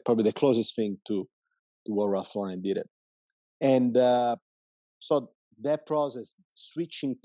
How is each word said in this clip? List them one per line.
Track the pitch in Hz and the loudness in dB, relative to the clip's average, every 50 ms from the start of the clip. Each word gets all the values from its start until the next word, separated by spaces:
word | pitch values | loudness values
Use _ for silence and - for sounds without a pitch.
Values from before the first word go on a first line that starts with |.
| - | 2
probably | - 117 113 107 | 0 2 2 2
the | 110 | 0
closest | - - 147 135 120 117 110 - - | 2 2 2 2 4 2 0 -2 -2
thing | 117 110 104 98 95 _ - | -4 -4 -4 -4 -8 _ -6
to, | 107 95 92 _ _ _ _ _ _ _ _ _ _ _ - | -6 -6 -6 _ _ _ _ _ _ _ _ _ _ _ -8
to | 110 | -4
what | 104 101 104 101 | -2 -2 0 0
Ralph | 98 95 92 - - | 0 -2 -4 -6 -6
Lauren | 104 98 95 92 92 | -6 -6 -6 -6 -6
did | 92 98 95 | -4 -4 -4
it. | 92 - _ _ _ _ _ _ _ _ _ _ _ _ _ _ - | -4 -4 _ _ _ _ _ _ _ _ _ _ _ _ _ _ 0
And, | 143 135 131 127 127 123 113 | 2 4 4 4 4 4 4
uh, | 127 123 123 123 123 123 120 117 - _ _ _ _ _ _ _ _ _ _ _ - | 4 6 6 4 4 2 0 -2 -4 _ _ _ _ _ _ _ _ _ _ _ -12
so | - - 156 139 117 - _ _ _ _ _ 110 | -2 0 0 0 0 -4 _ _ _ _ _ -6
that | 110 143 151 147 - | -2 -2 -2 -2 -2
process, | - 151 151 147 139 120 123 107 - - _ _ _ - | -4 -2 -2 -2 -2 -4 -10 -14 -14 -18 _ _ _ -20
switching | - - - - 165 170 160 - - - 135 127 - | -20 -18 -12 -8 -8 -8 -8 -8 -6 -6 -6 -6 -6